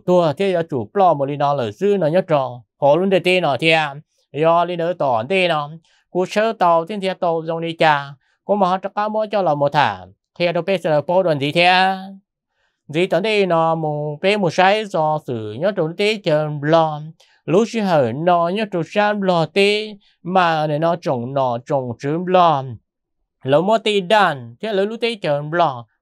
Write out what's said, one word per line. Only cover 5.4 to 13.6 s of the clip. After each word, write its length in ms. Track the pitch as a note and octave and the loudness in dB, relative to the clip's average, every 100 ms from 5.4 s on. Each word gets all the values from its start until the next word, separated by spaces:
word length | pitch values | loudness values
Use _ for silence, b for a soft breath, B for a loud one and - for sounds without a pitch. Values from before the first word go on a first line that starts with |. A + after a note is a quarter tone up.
| F3 | 0
nó. 220 | D3+ D3 D#3+ _ _ _ | -2 -4 -12 _ _ _
Cú 140 | F3 F3+ | -4 -2
sơ 280 | G#3 A3 | 0 -2
tàu 320 | A3 F3+ E3 E3+ | 2 2 2 0
thiên 160 | G#3+ | -4
thiệt 180 | F#3+ F#3 | -6 -2
tàu 240 | F3 E3 D#3+ | -2 -2 -4
dòng 160 | E3 | -6
đi 140 | E3 E3 | -6 2
chà. 240 | D#3+ C#3+ C#3 C#3+ _ _ - | 2 2 -2 -16 _ _ -4
Cú 100 | G3+ | 0
mà 120 | F3+ | 0
họ 100 | F#3 | 0
chắc 180 | G3 - | -4 -6
cá 120 | G#3+ | -4
mỗi 200 | G#3+ G#3+ | -4 -2
cho 140 | G#3 | 0
là 140 | F3 D3 | 0 0
một 140 | C#3+ | 0
thả. 280 | D3+ B2 F#2+ F2+ _ _ - | 2 0 -2 -12 _ _ -4
Thế 120 | F3 | -2
đâu 120 | E3+ | 0
biết 220 | E3+ F#3+ E3+ | -2 -2 0
là 160 | D3+ C#3+ | 0 2
bố 160 | F3 | 0
đoàn 160 | F3+ D3 | 2 0
gì 120 | C#3+ | 0
thế 120 | E3+ | 4
à? 400 | F3 F#3 F#3+ F#3+ F#3+ G3 _ _ _ _ _ _ - | 4 4 2 -2 -10 -20 _ _ _ _ _ _ -6
Dĩ 180 | D3+ F#3 | -2 0
tận 180 | E3+ | 0
đây 220 | A3 G#3 F#3+ | 0 0 2
nó 300 | E3 | 2